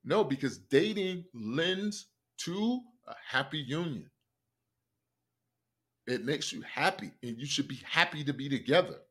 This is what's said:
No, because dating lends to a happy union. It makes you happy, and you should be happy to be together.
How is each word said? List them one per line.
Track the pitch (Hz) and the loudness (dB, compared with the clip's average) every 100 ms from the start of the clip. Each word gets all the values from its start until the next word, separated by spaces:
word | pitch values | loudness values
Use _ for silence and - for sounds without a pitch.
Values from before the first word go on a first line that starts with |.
No, | 120 196 | 2 2
because | 196 135 135 - | 2 2 0 -4
dating | - 135 208 208 185 180 175 | 4 6 6 2 -2 -2 -8
lends | 117 107 135 175 190 208 208 - _ _ - | -8 -2 0 2 0 -2 -6 -14 _ _ -10
to | - 185 226 247 - _ - | -6 0 0 0 -6 _ -16
a | - - | -16 -2
happy | 131 139 156 | -2 -2 -6
union. | 127 151 175 113 - _ _ _ _ _ _ _ _ _ _ _ _ _ _ _ _ _ _ _ - | -4 -2 -2 -6 -10 _ _ _ _ _ _ _ _ _ _ _ _ _ _ _ _ _ _ _ -4
It | 123 | -2
makes | 117 147 - | -2 -2 -4
you | - | -8
happy, | - - 165 190 165 - | -8 0 0 0 -12 -10
and | 120 117 | -10 -8
you | |
should | 139 - 135 | -4 -2 -2
be | 127 - | -6 0
happy | 160 170 156 | 4 4 2
to | 143 | -4
be | 127 143 | -2 -2
together. | 131 123 165 185 - - | -2 4 4 4 -8 -16